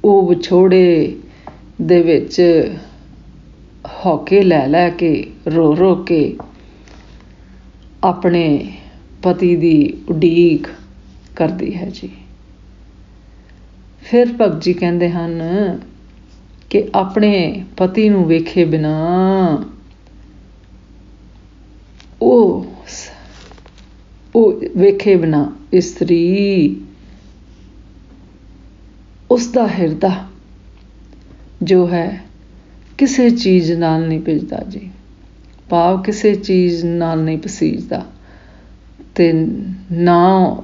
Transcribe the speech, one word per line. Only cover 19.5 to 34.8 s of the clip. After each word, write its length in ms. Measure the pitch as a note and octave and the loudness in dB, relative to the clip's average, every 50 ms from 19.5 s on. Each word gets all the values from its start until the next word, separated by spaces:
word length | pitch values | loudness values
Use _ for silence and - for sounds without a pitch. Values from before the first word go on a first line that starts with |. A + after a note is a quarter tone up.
| D3+ B2 G2+ - - - - - - _ - - - - - - - - - - - - - - - - - _ - - - - - - - - - - - - - - - - - - - - - - - - - - | 0 -2 -6 -12 -16 -20 -20 -20 -20 _ -20 -20 -20 -20 -20 -20 -20 -20 -20 -20 -20 -20 -20 -20 -20 -20 -20 _ -20 -20 -20 -20 -20 -20 -20 -20 -20 -20 -20 -20 -20 -20 -20 -20 -20 -20 -20 -20 -20 -20 -20 -20 -10 -2
ਉਹ, 440 | A3+ B3 B3+ A#3+ G#3+ F3+ - - - - - - - - - - - - - - - - - - - - - - - - - - - - - - - _ - - - - - | 0 4 4 4 4 2 0 -4 -8 -12 -16 -20 -20 -20 -20 -18 -18 -20 -20 -20 -20 -20 -20 -20 -20 -20 -20 -20 -20 -20 -20 -20 -20 -20 -20 -20 -20 _ -20 -20 -20 -2 2
ਉਹ 260 | A#3 A3 G3+ - - - - - | 2 2 2 2 -2 -8 -8 -2
ਵੇਖੇ 400 | F3 F#3+ G3+ G3 - - G#3+ F#3+ | 2 2 2 2 2 2 2 2
ਬਿਨਾਂ 300 | F3 E3 D#3+ D3+ D3 C#3+ C3+ - - - - | 2 2 0 0 0 -2 -2 -8 -16 -8 0
ਇਸਤਰੀ, 1040 | - F#3 F3+ E3 - - F3+ E3+ F3 E3 E3+ F3+ F#3+ G3+ G3+ G3+ G3 F3+ D3 D3+ - - - - - - - - - - - - - - - - - - - - - - - - - - - - - - - - - - - - - - - - - - - - - - - - - - - - | 0 0 0 0 -6 -6 -2 0 0 0 2 0 0 0 0 0 0 0 0 0 -2 -6 -14 -20 -20 -20 -20 -20 -20 -20 -20 -20 -20 -20 -20 -20 -20 -20 -20 -20 -20 -20 -20 -20 -20 -20 -20 -20 -20 -20 -20 -20 -20 -20 -20 -20 -20 -20 -20 -20 -20 -20 -20 -20 -20 -20 -20 -20 -20 -20 -2 0
ਉਸ 160 | - A#3 A#3+ | 0 0 0
ਦਾ 220 | - - B3 A3+ G3+ | -2 -2 -2 -2 0
ਹਿਰਦਾ 560 | F3+ F#3+ F3 D#3+ D#3 - - F#3+ F#3 - - - - - - - - - - - - - - - - - - - - - - - - - - - - - | -2 -2 -2 -2 -2 -2 -2 -2 -2 -4 -10 -16 -20 -20 -20 -20 -20 -20 -20 -20 -20 -20 -20 -20 -20 -20 -20 -20 -20 -20 -20 -20 -20 -20 -20 -20 -12 -10
ਜੋ 260 | F3+ E3 F#3+ F#3 F3+ E3+ | 0 2 2 2 4 2
ਹੈ 360 | F3+ E3+ E3 F#3+ G#3 F#3 - - - - - - - - - - - - - - - - | -2 -4 -4 -6 -8 -12 -16 -20 -20 -20 -20 -20 -20 -20 -20 -20 -20 -20 -20 -20 -2 -2
ਕਿਸੇ 320 | C#4 C4 - B3+ B3 A#3+ | 0 0 2 2 2 2
ਚੀਜ਼ 420 | A#3+ - - F#3+ F#3 F3+ E3 D#3+ | 2 2 0 2 2 2 2 0
ਨਾਲ 360 | E3+ E3 E3+ D#3+ D#3+ D#3+ E3 D#3+ | -2 -2 0 0 0 0 -2 -2
ਨਹੀਂ 120 | D#3+ D#3 | -4 -4
ਭਿੱਜਦਾ 440 | - - D#3 - - - - - - - | -2 -4 -4 -4 -4 -6 -10 -12 -12 -12
ਜੀ, 220 | F#3+ - | -14 -16